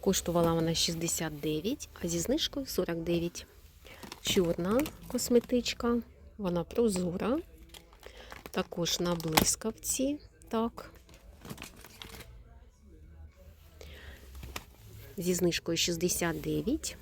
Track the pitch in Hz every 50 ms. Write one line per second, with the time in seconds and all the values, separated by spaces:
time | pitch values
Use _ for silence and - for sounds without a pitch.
0 | - 202 185 - - - 170 175 170 165 165 165 165 165 165 160 - - 170 165
1 | 165 165 - - 170 160 151 147 147 156 151 156 156 208 269 - - - - -
2 | - 175 165 170 170 - 247 320 - - - 285 269 - - - 180 - 170 165
3 | 165 170 170 170 165 175 - - - - - - - - - - - - - -
4 | - - - - - - - 202 180 165 170 - 170 180 208 247 302 - - -
5 | - - - 247 - - 247 240 233 - - 247 233 - - - - 233 240 240
6 | 226 - - - - - - - 208 180 175 175 170 - - - 240 226 196 180
7 | 180 175 165 190 - 196 254 320 - - - - - - - - - - - -
8 | - - - - - - - - - - - - 185 - - - 170 160 - -
9 | 175 175 175 170 160 165 156 156 - - - - - 220 220 - - - - -
10 | 262 269 294 294 - - - - - - - 226 226 233 - - - - - -
11 | - - - - - - - - - - - - - - - - - - - -
12 | - - - - - - - - - - - - - - _ - - - - -
13 | - - - - - - - - - - - - - - - - - - - 69
14 | - - - - - - - - - - - - - - - - - - - -
15 | - - - - 175 175 180 175 180 175 165 - - - 165 165 - - 175 165
16 | 170 180 175 - 175 170 165 156 147 156 151 156 151 190 277 320 - - - -